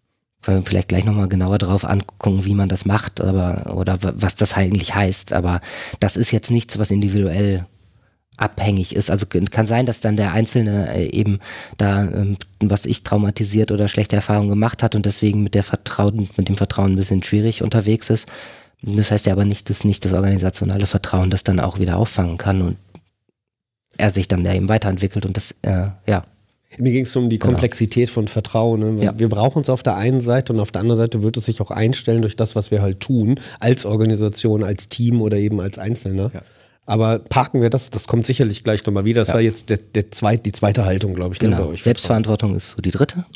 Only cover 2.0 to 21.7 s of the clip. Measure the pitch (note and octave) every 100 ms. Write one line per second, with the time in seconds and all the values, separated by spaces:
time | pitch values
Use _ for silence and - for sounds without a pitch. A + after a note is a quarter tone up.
2 | - - G#2 F#2+ F#2+ G2+ F#2 F#2 G2 G#2
3 | - - F#2 F#2+ F2+ F2+ - F#2 F#2 F#2
4 | F#2+ - G2 - G#2 G2+ F#2 G2+ - G2+
5 | F#2+ - - - F2+ B2 - - - -
6 | G#2 - A#2+ A2 - A#2 - G#2 G#2 G2+
7 | G2+ G2+ F#2+ F2+ G2+ F#2 F2+ _ _ _
8 | _ _ _ - G#2+ - G#2 G2 F2 -
9 | F2+ G2 G2 F2 G2 - A2 A#2 B2+ A2+
10 | A2 G#2 G2+ G2+ A2+ B2+ G#2+ G#2 F#2+ F#2
11 | E2+ - G#2 G2 - - - - G2+ G2
12 | G#2 G2+ G2+ G2 - - G#2+ G2+ - -
13 | - G#2 G#2 - G2+ G#2+ A2 G#2 G2+ -
14 | G#2 G#2 - G#2 G#2 G2+ A2+ - A#2 G#2+
15 | G2+ - G#2+ G#2 G2+ G2+ - - - -
16 | G2+ G#2+ G2 - F#2+ G2 G2+ - G2 F#2+
17 | F#2+ F#2+ - G#2 A2+ - G#2 A2+ G#2 A2
18 | - A2+ - - - - - _ G#2 G#2
19 | G#2+ G#2 G#2 F#2+ G2+ G#2 - G#2+ G#2 F#2+
20 | F#2+ F2+ G2 G2 F#2 - G2 G2 G2 G2
21 | - F#2 F#2 F#2 - F#2 F#2